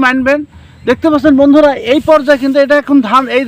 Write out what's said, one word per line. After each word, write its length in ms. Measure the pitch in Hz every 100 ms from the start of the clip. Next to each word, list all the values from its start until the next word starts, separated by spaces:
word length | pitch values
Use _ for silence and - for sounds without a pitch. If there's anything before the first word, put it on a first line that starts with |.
| 254
মানবেন। 340 | 262 254 294 294 - - - -
দেখতে 200 | 254 320
পাচ্ছেন 220 | 302 294 269
বন্ধুরা, 300 | 285 294 294 247 220
এই 80 | 294 -
পর্যায়ে 320 | 311 277 277
কিন্তু 140 | 269 277
এটা 160 | 277 294
এখন 140 | 277 285 220
ধান, 140 | 254 254
এই 60 | 247